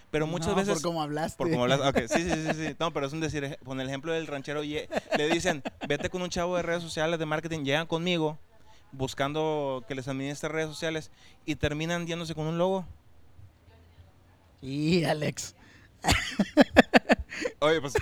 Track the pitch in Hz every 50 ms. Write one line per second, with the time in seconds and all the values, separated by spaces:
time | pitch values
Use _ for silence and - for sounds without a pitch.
0 | - - - 151 156 - - 151 160 - - 190 196 202 165 156 139 170 165 160
1 | 151 147 147 151 165 - - - - 170 156 123 123 123 135 143 135 139 131 135
2 | 120 117 - - 170 - - 156 160 156 156 156 160 151 139 - 160 170 147 151
3 | 139 139 151 160 160 147 143 147 139 139 160 - - 127 135 135 131 131 139 135
4 | 139 165 165 165 160 147 143 139 135 151 147 151 151 147 147 151 - - 339 233
5 | - - 311 185 147 160 170 170 170 185 165 139 - - - - - 143 143 147
6 | - 180 - 180 180 175 - 180 170 180 180 175 165 170 170 175 170 160 147 160
7 | 156 165 170 160 160 151 151 156 - 160 160 160 139 135 139 156 165 - 165 160
8 | 170 180 175 165 156 151 156 - - - - - - - - - - - - 135
9 | 131 127 - - 139 139 147 156 156 156 151 151 143 135 131 127 120 - 139 131
10 | 120 139 135 135 139 143 143 139 - 151 151 160 160 156 147 - 170 160 160 156
11 | 147 - - - - - - - - 156 147 - - 147 147 151 160 165 175 175
12 | 170 165 165 170 170 156 160 156 156 156 165 170 175 190 190 190 170 - - -
13 | _ - - - - - - - - - - - - - 85 - - - - -
14 | - - - - - - - - - - - - 139 131 139 147 151 160 185 175
15 | 151 135 156 151 147 139 135 - - - - - - - - - - - - -
16 | - 170 - - - - - - 196 - - 302 - - - - - - - 240
17 | - - 226 - - - - - - - - - 143 156 165 160 135 143 - -